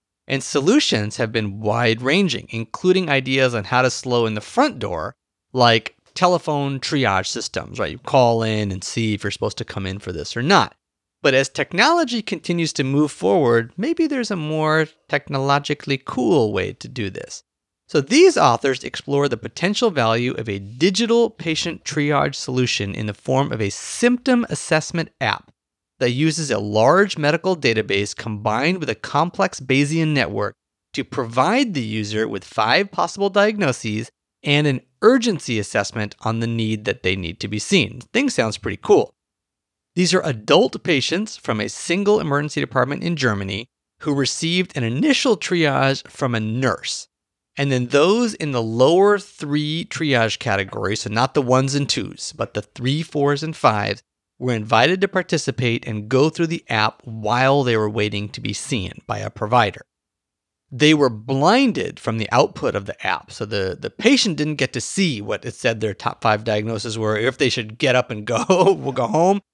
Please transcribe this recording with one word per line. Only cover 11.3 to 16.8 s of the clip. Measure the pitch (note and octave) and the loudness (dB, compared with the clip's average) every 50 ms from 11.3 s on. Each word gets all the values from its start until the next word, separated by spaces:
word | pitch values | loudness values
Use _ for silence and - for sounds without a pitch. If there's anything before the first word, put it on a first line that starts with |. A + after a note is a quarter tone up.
| C3 | 2
as | C3 C3+ - | 2 2 0
technology | - - C#3+ - - F3 A3+ D4 E4+ F4 E4 A#3+ A#3+ A3+ | -2 -6 -6 -4 0 2 2 4 4 2 0 0 -2 -6
continues | - - G3 D#3+ - - F3 F3 E3 D3+ - | -6 -6 -8 -6 -4 -4 -2 -2 -2 -2 -2
to | - C#3 | -2 -2
move | C3 C#3 C#3+ D3+ C#3+ | 0 2 2 2 0
forward, | - - F3+ F#3+ G3+ F3+ C#3+ A#2+ A#2 A#2 A2+ A#2 - - | -2 -2 0 2 4 4 4 4 4 2 2 0 -6 -4
maybe | G3+ D4+ E4+ - E4 | -4 -2 0 0 0
there's | D4 C#4+ C4 A#3 - | -2 -2 -2 -4 -4
a | G#3 | -4
more | F3 D3+ D3+ D#3 D#3 D#3 D#3 D#3 D#3+ D#3 D3+ - _ _ - | -6 -4 -4 -2 0 0 2 2 2 0 -2 -4 _ _ -4
technologically | - C#3+ - - D3 C3+ C3+ C#3 C#3 C#3+ C#3 - D3 - - C#3+ C#3 B2+ | -4 -4 -4 -2 -4 -2 0 2 2 2 0 -2 -6 -4 -4 -4 -4 -4
cool | - - - B3+ B3 A3+ F3+ D3 A2+ G#2+ G2 | -4 -6 -4 0 2 4 4 4 4 4 2
way | G2 F#2 F#2+ G2 | 0 -2 -2 -6
to | - | -10